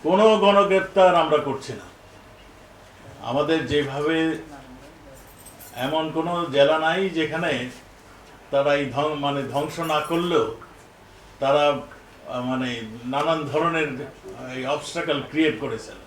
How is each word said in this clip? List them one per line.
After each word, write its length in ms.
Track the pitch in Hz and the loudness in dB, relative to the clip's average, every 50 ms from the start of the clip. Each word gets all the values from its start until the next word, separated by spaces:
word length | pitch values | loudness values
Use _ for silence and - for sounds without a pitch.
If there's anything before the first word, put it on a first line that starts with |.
| - | 2
কোনো 340 | 156 180 202 220 220 220 | 4 4 6 8 6 6
গণগ্রেপ্তার 760 | 202 196 202 196 202 202 196 190 190 190 - - 190 185 180 175 | 6 6 6 6 6 6 6 4 2 0 2 4 6 6 8 8
আমরা 220 | 170 156 151 151 | 6 4 4 2
করছি 360 | 147 139 143 131 135 - - 113 | 2 2 -2 -6 -6 -8 -12 -12
না। 120 | - - - - - - - - - - - - - - - - - - - - - - - - - - - - - | -12 -14 -18 -20 -20 -20 -20 -20 -20 -20 -20 -20 -20 -20 -20 -20 -20 -20 -20 -20 -20 -20 -20 -20 -20 -20 -20 -18 -12
আমাদের 460 | - 117 123 143 151 156 160 160 135 | -8 -4 -2 0 2 2 0 0 0
যেভাবে 720 | - 147 147 143 135 135 143 147 156 160 160 160 160 156 - - - - - 127 127 - - - - - - - - - - - - - - - - - - - - - | 0 0 0 0 -2 -4 -2 -2 0 0 2 0 0 -2 -4 -10 -16 -18 -20 -20 -20 -20 -20 -20 -20 -20 -20 -20 -20 -20 -20 -20 -20 -20 -20 -20 -20 -20 -20 -20 -18 -10
এমন 360 | 120 127 139 156 160 156 156 | -6 -6 -2 -2 -2 -4 -2
কোনো 340 | 143 160 156 175 175 175 170 147 | -4 -4 -2 -2 -2 -4 -4 0
জেলা 280 | 131 143 139 147 156 160 | 4 4 6 6 4 2
নাই 300 | 156 160 170 190 196 185 | 2 0 2 0 -2 -2
যেখানে 600 | 165 160 151 135 151 160 175 165 139 120 123 127 - - - - - - - - - - - - - - - - | -2 -2 -4 -2 -2 -4 -2 -2 -2 -4 -6 -10 -12 -18 -20 -20 -20 -20 -20 -20 -20 -20 -20 -20 -20 -20 -10 -2
তারা 240 | 143 139 139 147 143 | 0 0 2 2 2
এই 100 | 143 143 127 120 | 0 0 -2 -2
ধং-, 200 | 139 147 156 156 | -2 -2 -2 -2
মানে 280 | 143 143 143 143 139 131 | -2 -4 -2 -2 -4 -6
ধ্বংস 360 | 110 - 139 151 143 - 170 | -4 -4 -4 -4 -4 -6 -8
না 200 | 160 160 151 151 | -4 -2 -2 -2
করলেও 560 | 147 - 170 170 175 175 170 151 110 - - - - - - - - - - - - - - - - - - - | -2 -2 -2 -2 0 2 2 0 0 0 -6 -12 -18 -20 -20 -20 -20 -20 -20 -20 -20 -20 -20 -20 -20 -20 -8 -2
তারা, 260 | 135 135 139 147 147 147 | 0 2 4 4 4 2
আহ, 720 | 139 131 - - - - - - - - - - - 123 | 2 -2 -8 -14 -20 -20 -20 -20 -20 -20 -14 -10 -8 -6
মানে 400 | 123 127 131 127 127 123 120 113 113 110 113 120 120 | -4 -4 -4 -2 -4 -4 -6 -8 -10 -12 -14 -12 -10
নানান 380 | 127 135 143 151 160 160 156 147 131 | -6 -4 -2 0 0 0 -2 -2 -2
ধরনের 360 | 139 156 165 160 165 160 151 139 127 127 143 143 - - - 127 123 123 127 127 131 | -2 0 0 0 0 0 -2 -4 -6 -10 -12 -14 -16 -18 -18 -18 -16 -14 -14 -12 -10
এই 100 | 131 127 | -8 -4
অবস্ট্যাকল 560 | 131 147 160 - - - 170 160 160 143 139 120 - | -4 -4 -4 -6 -8 -8 -6 -4 -4 -4 -4 -6 -4
ক্রিয়েট 260 | - 156 160 151 - - | -2 0 0 0 0 -2
করেছেন। 360 | 143 117 113 110 - - - - - | -6 -8 -8 -10 -10 -16 -18 -20 -20